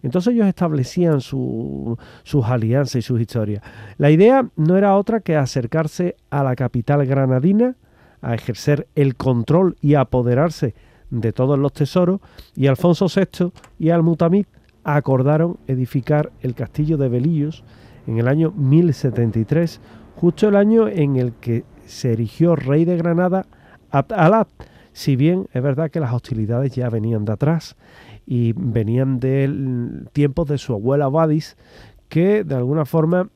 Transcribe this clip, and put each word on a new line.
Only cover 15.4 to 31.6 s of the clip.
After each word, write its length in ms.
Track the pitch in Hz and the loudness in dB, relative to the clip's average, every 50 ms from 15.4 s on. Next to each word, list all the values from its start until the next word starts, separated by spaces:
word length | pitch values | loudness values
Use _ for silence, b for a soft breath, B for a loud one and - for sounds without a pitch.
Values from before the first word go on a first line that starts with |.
| 165 170 175 - - | 0 0 -2 -8 -6
edificar 680 | - 135 127 127 120 - 143 117 - 151 147 151 - - - | -6 -4 -4 -4 -2 -4 -4 -2 0 0 0 0 -2 -8 -8
el 120 | - 131 117 | -8 -8 -6
castillo 440 | - 117 - - - 151 151 165 147 | -6 -8 -8 -4 -4 -2 0 0 0
de 100 | 139 131 | 0 0
Belillos 560 | 117 123 123 160 170 151 143 151 160 - - B B B B B B B B - | 0 0 0 0 0 0 -2 -4 -6 -10 -18 B B B B B B B B -4
en 100 | 113 113 | -2 0
el 100 | 117 123 | 2 2
año 240 | 139 151 160 156 | 2 2 2 0
mil 420 | - - 139 131 139 160 175 170 135 | 0 0 2 4 4 6 6 4 2
setenta 460 | - - 135 110 - 120 113 101 113 | 0 -2 -2 0 0 0 0 0 -2
y 60 | 110 | -2
tres, 340 | - 143 160 170 165 - - B B B B B B B - | 0 0 0 0 -2 -6 -10 B B B B B B B 0
justo 320 | - 175 175 - - 214 | 0 0 2 2 2 4
el 80 | 202 202 | 4 4
año 320 | 202 208 220 226 220 214 | 4 4 4 4 2 2
en 260 | 208 180 151 139 139 | 2 0 0 2 2
el 160 | 127 123 123 117 | 0 0 -2 -4
que 280 | - - 120 117 117 - - - - - | -8 -4 -2 -2 -2 -4 -8 -20 -20 -20
se 260 | - - - - 131 | -20 -16 -6 -2 -2
erigió 460 | 113 110 117 104 - - 160 175 170 151 | 0 0 -2 -6 0 0 2 2 2 0
rey 260 | 127 127 139 156 165 | 0 0 2 2 2
de 140 | 170 180 170 | 2 0 -2
Granada 480 | 165 170 170 165 180 180 180 190 185 - b b b b b b b _ | 0 0 0 2 0 0 0 -2 -4 -6 b b b b b b b _
Abd 220 | - 139 135 _ | -2 -2 -2 _
Alá, 360 | 220 202 165 160 208 226 208 _ _ _ B B B B B B | 0 0 2 2 4 2 0 _ _ _ B B B B B B
si 240 | B - - - 139 | B -8 -2 -2 0
bien 320 | 120 139 160 175 185 190 - _ | 2 2 0 0 0 -4 -6 _
es 100 | 127 123 | -4 -2
verdad 280 | 143 135 131 160 151 | -2 -2 -2 -4 -4
que 100 | _ 170 | _ -4
las 100 | 156 120 | -4 -2
hostilidades 640 | 120 120 - - 127 110 110 101 117 120 139 135 117 | -4 -6 -6 -6 -6 -4 -4 -2 -2 -2 -2 -4 -4
ya 140 | 127 123 120 | -4 -4 -4
venían 340 | 113 113 107 113 117 107 104 | -4 -2 -2 -2 -2 -2 -2
de 80 | 104 | -4
atrás 460 | 110 - - 139 165 165 - - - B B B B B B B B B B | -4 -2 0 0 0 -2 -4 -10 -20 B B B B B B B B B B
y 260 | - 131 120 120 113 | -4 -2 0 0 0
venían 720 | 110 107 - 123 104 117 110 104 117 127 135 135 135 123 | -2 -2 -4 -2 -2 -2 -2 0 0 0 0 0 -2 -2
de 840 | 120 131 131 139 135 139 143 - 139 131 127 123 120 117 60 67 - - | -2 -2 0 0 0 -2 -2 -4 -4 -4 -4 -4 -6 -6 -10 -12 -16 -8
tiempos 380 | _ 147 143 147 135 - 170 139 | _ 0 0 0 0 -2 -4 -2
de 80 | 147 131 | -4 -6
su 160 | - - 123 | -4 -4 -6
abuela 340 | 101 104 123 139 143 147 135 | -2 0 0 0 2 0 0
Badis, 480 | 135 160 165 160 151 156 151 - - B | 2 0 2 2 0 -2 -2 -6 -18 B